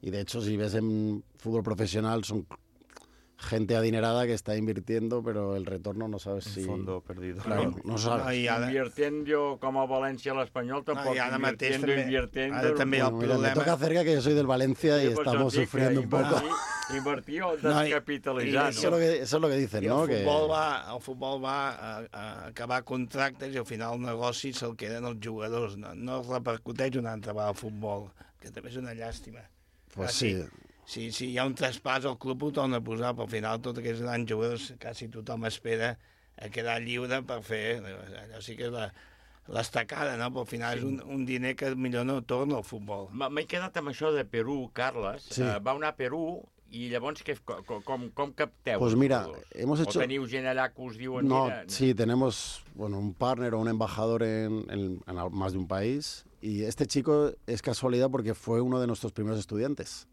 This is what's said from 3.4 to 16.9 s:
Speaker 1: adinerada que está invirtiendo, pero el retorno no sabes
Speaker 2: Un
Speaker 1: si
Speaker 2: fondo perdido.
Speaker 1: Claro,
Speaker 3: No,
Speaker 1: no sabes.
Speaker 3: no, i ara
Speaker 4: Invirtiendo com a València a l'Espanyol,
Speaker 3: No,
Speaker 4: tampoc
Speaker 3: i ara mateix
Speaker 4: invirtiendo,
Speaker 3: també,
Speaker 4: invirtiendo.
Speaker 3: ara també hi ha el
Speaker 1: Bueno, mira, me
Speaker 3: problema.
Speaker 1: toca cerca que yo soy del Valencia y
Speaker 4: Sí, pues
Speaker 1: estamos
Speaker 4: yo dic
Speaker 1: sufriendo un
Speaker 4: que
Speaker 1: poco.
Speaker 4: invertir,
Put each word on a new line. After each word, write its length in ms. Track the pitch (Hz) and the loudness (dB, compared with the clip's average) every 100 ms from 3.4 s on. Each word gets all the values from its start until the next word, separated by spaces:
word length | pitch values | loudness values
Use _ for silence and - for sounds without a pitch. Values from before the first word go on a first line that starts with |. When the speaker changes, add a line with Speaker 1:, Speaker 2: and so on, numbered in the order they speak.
| - 113 104 113 | -4 -2 2 4
Speaker 1:
adinerada 500 | 113 113 113 117 123 | 4 2 2 2 2
que 80 | |
está 240 | 113 - 107 | 0 -2 -2
invirtiendo, 640 | 110 101 90 113 110 120 | 0 -2 0 -2 0 -2
pero 340 | 117 110 101 98 | -2 -2 -2 -2
el 120 | 92 | -4
retorno 400 | 95 95 101 110 | -6 -6 -6 -6
no 100 | 104 | -6
sabes 300 | 101 98 101 | -4 -6 -4
Speaker 2:
Un 40 | |
Speaker 1:
si 100 | 98 | -6
Speaker 2:
fondo 380 | 95 92 95 92 | -4 -4 -4 -6
perdido. 420 | - 90 90 90 | -8 -10 -8 -6
Speaker 1:
Claro, 220 | 104 104 85 | -2 0 0
Speaker 3:
No, 80 | 87 | -2
Speaker 1:
no 140 | - 110 | -4 0
sabes. 260 | 113 117 135 | 2 2 0
Speaker 3:
no, 80 | |
i 140 | 127 120 | 0 2
ara 180 | 117 120 | 2 2
Speaker 4:
Invirtiendo 880 | 135 123 - 147 151 147 147 143 139 | 0 -2 0 0 0 2 2 2 0
com 160 | 135 135 | -2 0
a 60 | 131 | 2
València 460 | 131 135 131 139 | 2 0 -2 -2
a 60 | 135 | -2
l'Espanyol, 420 | 127 - 123 139 | -2 -2 -4 -4
Speaker 3:
No, 60 | 143 | -2
Speaker 4:
tampoc 260 | 139 135 131 | -2 0 2
Speaker 3:
i 40 | |
ara 160 | 127 131 | 2 2
mateix 380 | 135 113 131 135 | 0 2 2 2
Speaker 4:
invirtiendo, 240 | 139 139 | 2 2
Speaker 3:
també, 140 | 127 131 | 2 0
Speaker 4:
invirtiendo. 400 | 123 139 135 120 | 0 -2 -2 2
Speaker 3:
ara 160 | 127 147 | 2 4
també 180 | 135 135 | 4 4
hi 40 | |
ha 40 | 123 | 4
el 60 | |
Speaker 1:
Bueno, 80 | 113 | 4
mira, 160 | 117 131 | 4 4
me 160 | 135 | 6
Speaker 3:
problema. 0 | |
Speaker 1:
toca 240 | 135 147 165 | 4 4 4
cerca 260 | 156 165 | 4 4
que 100 | 165 151 | 6 6
yo 60 | 127 | 6
soy 80 | |
del 140 | 147 139 | 6 6
Valencia 500 | 131 131 135 160 147 | 4 4 4 6 6
y 60 | 139 | 6
Speaker 4:
Sí, 40 | |
pues 140 | 113 147 | 4 4
Speaker 1:
estamos 260 | 120 135 | 4 4
Speaker 4:
yo 60 | 120 | 4
dic 100 | 123 | 2
Speaker 1:
sufriendo 320 | 127 131 139 | 4 4 4
un 80 | 117 | 4
Speaker 4:
que 60 | 135 | 4
Speaker 1:
poco. 100 | 139 | 4
Speaker 4:
invertir, 720 | - - - - - - | 4 2 -2 -2 -4 -2